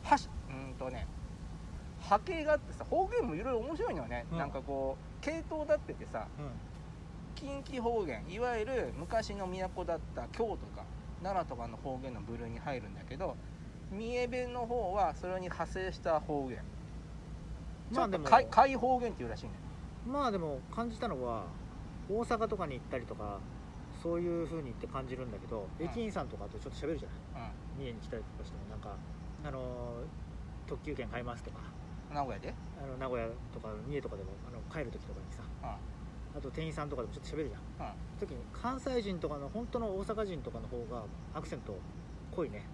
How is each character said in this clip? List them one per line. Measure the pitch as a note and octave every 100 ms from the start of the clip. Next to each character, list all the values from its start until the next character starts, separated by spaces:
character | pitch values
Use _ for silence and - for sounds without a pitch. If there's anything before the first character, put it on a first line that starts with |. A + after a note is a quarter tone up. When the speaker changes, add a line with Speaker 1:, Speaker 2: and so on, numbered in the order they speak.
Speaker 1:
は | - C#4+
し-、 | - - -
う | C3+ C3+
ん |
と | B2+ C3
ね、 | B2 - - - - - - - - - - -
波 | G3+
形 | - E4
が | D4+
あ | D4+
っ |
て | -
さ、 | -
方 | - D#4 F#4+
言 | B4 B3+
も |
い | D#3
ろ | C4
い |
ろ | A#3+
面 | B3+ D#4+
白 | A#4
い |
の | F#3
よ | A#2
ね。 | A#2+ A#2+
Speaker 2:
う | E3
ん。 |
Speaker 1:
な |
ん | C#3
か | C3+
こ | C#3 C3+ C3+ C3+ - -
う、 |
系 | - E4 D#4+
統 | D#4 D4+
だ |
っ | D4+
て | -
て | - A2
さ、 | A2+ G2+ -
Speaker 2:
う |
ん。 | C#3+ A2+ - - - - - - -
Speaker 1:
近 | - C#4 C#4
畿 | C4+ C#4
方 | A#3 A#3
言、 | E3+ A2 G#2
い | G3
わ | B3 A#3
ゆ | G#3+
る | B3+ C#3 A#2+
昔 | E3 A3+ G#3+
の | G3+ F#3
都 | F#3 F#3 F#3
だ | E3+ E3
っ | -
た | A#2+ A#2+
京 | -
都 | A3+ F3+ - -
か、 | G2+ - - -
奈 | F3+ F#3+
良 | D3+ B2
と |
か | A#2
の | A2+
方 | C#3 B2+
言 | C3
の | A2+
部 | G2+ A#2
類 | A#2
に | A2+
入 | D3+ B2+
る | G#2+
ん |
だ | G2
け | - C3+
ど、 | F3 - - - - - -
三 | G3 A3+ B3
重 | B3
弁 | B3 B3
の | B3 A3+
方 | A#3+ F#3+
は | G3+ F3
そ | D3+ F3+
れ |
に | F#3
派 | F3+ E3 D#3+
生 | F#3+ F#3
し | F3+
た | F3 D#3
方 | - D3 C3
言。 | G#2+ - - - - - - - - - - - - -
Speaker 2:
ま | A3+
あ | A3
で | F3+
も、 |
Speaker 1:
ち | D3
ょ |
っ |
と |
か | A3
い、 | -
か | - C4+
い | C4
方 | B3 B3
言 | A#3
っ |
て | -
い | A#2+
う |
ら | G#2+
し |
い | A#2
ね。 | - - - - - A3+
Speaker 2:
ま | C#4+ C4
あ |
で | G3
も | D#3+ C3+ -
感 | - A#3
じ | A3
た | A#3
の | C#3
は、 | B2 A2+ F2+ - - - - - -
大 | G#3
阪 | A#3 A#3 A3+
と | G#3
か | D#3+
に |
行 | B2
っ | -
た | C3+
り | A2+
と |
か、 | G#2+ G#2 G2 - - - - - -
そ | E3+
う | E3+
い | F3 E3+
う | D#3
風 | D#3+
に | C#3
行 |
っ |
て | A2 -
感 | C3+ C3
じ |
る | B2+ B2
ん |
だ | A#2
け | -
ど、 | A2+ F#2 -
Speaker 1:
う |
ん。 |
Speaker 2:
駅 | E3 A#3+
員 | A3
さ | G3
ん | C#3
と | -
か |
と | - -
ち | C#3+
ょ |
っ |
と | -
喋 | C#3+
る | D3+
じ | -
ゃ | - - C3
な | A2
い？ |
Speaker 1:
う | - - C3+
ん。 |
Speaker 2:
三 | C3+
重 |
に | A2+
来 | -
た | A#2
り |
と | G2+ -
か |
し | -
て | -
も、 | G2+
な | G#2+
ん |
か、 | G#2 F#2+ - - - -
あ | D3
の | C3+
ー、 | B2+ B2 A#2+ A#2 D#3 - - - - - -
「特 | C3+
急 | D#3
券 | C3 A2+
買 | A#2+
い |
ま | A#2+ A#2
す」 |
と | A2
か。 | G#2 - - - - -
Speaker 1:
名 | D3
古 | C3+
屋 | G2+
で？ | - - - -
Speaker 2:
あ | C#3
の、 | C3
名 | C3
古 | B2
屋 | A2+ A#2 -
と | -
か | A2 G#2+ A2+
三 | C#3+
重 |
と | -
か | G2+
で |
も、 | F#2+ G2 -
あ |
の、 | A#2+ -
帰 | D#3+
る | B2+
時 | - -
と |
か | -
に | -
さ、 | - - -
Speaker 1:
う | B2
ん。 | G#2 - - - - - D3
Speaker 2:
あ |
と | C3+
店 | D#3
員 | D#3+
さ | D3+
ん | D3
と | C3+
か |
で | A2+
も |
ち | C#3
ょ |
っ | -
と | C#3+
喋 |
る | C#3+
じ |
ゃ | G#2 - -
ん。 | B2
Speaker 1:
う |
ん。 | G2 - -
Speaker 2:
時 | G3+
に | B2+ -
関 | - A#3+ C4+
西 | C4+ B3
人 | G3+ F3+
と | D#3
か | C#3+
の、 | C#3
本 | G#3+ A#3+
当 | A#3+
の | A3+
大 | F#3+ G3
阪 | G#3+
人 | G3+ D#3+
と | A#2+
か | A2+
の | A2
方 | B2 A#2
が | A#2+ G#2 - -
ア | D3+
ク | D#3
セ | C#3+
ン |
ト | - F#2+ - - - - -
濃 | - D3
い |
ね。 | G#2 -